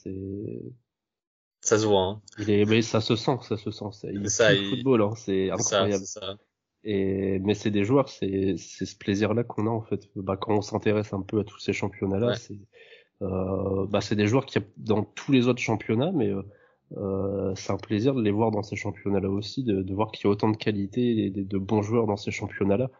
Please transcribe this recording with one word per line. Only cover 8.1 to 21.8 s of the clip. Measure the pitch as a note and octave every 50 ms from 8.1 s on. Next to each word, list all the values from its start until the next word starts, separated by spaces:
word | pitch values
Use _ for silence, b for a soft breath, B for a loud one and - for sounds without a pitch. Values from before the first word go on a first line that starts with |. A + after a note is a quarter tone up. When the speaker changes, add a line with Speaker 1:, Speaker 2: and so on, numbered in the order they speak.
| - - - G2 G2 G2 F#2+ F#2+ F#2
Speaker 1:
c'est | E2 - - - - F#2+
ce | - -
plaisir-là | - - - G2+ G2 A2 G#2 G#2+ A2+ B2
qu'on | A#2+ - - G#2
a, | A2
en | A#2 A2+ A2
fait. | - A2 G2 - - -
Bah, | - F#2+ F#2+ F#2+
quand | F#2+ - - G#2
on | G#2 G2
s'intéresse | - A2 G2+ - G#2+ G#2 G#2+ G#2 - -
un | G2
peu | F#2+ F#2+ - G#2+
à | G2
tous | - - -
ces | - - G2
championnats-là, | - - G2 - - G#2+ F#2+ F#2+ G2 A#2 A#2+
Speaker 2:
Ouais. | -
Speaker 1:
c'est, | - - - G2+ G#2 - _ B B B B B B B B B -
euh, | G2+ F#2+ F#2 F#2 F#2+ F#2 G2 F#2+ F#2+ G2 F#2+ G2 G2
bah, | G2+ G#2 G2+
c'est | G2+ - A#2
des | G#2 G#2
joueurs | G#2 A#2 C3+ C3
qui, | - - A2 G#2 - -
dans | - - A2+ G#2 G#2+ G2+
tous | - - - - -
les | C#3 B2+ A#2+
autres | B2 A#2+ A#2+
championnats, | - - A2+ G2+ - - A2+ A2 C3+ F3
mais, | G3 D#3 A2+ G2+
euh, | G2 G2 F#2+ G2+ b b b b b b b - -
euh, | - G#2 F#2+ G2 G2 G2 G2 G2+ G2 F#2+ G2 F#2+
c'est | - - -
un | G2+
plaisir | F#2+ - - A2+ G#2 A2 C#3 C3+
de | C3 A2
les | G#2
voir | G2+ G#2 A#2 A2+
dans | G#2+ G2+ G#2
ces | - G#2
championnats-là | G2+ - G2+ - - - G2+ G2+ G2 F#2 F#2+
aussi, | G2 G2+ G#2+ - - - C3
de, | A#2+ G2+ F#2+ F#2+
de | F#2+ G2
voir | G2 A2 G#2+
qu'il | - - -
y |
a | G#2
autant | G2+ G#2 - A2
de | G#2+
qualité | G#2+ - A2+ G#2+ G2+ G2 G2 G#2 B2 B2 A#2+ A#2 A2 G#2
et | G2
de, | F#2+ G2+ G2
de | F#2+ G2+ G2
bons | F#2+ F#2+ A2 G#2+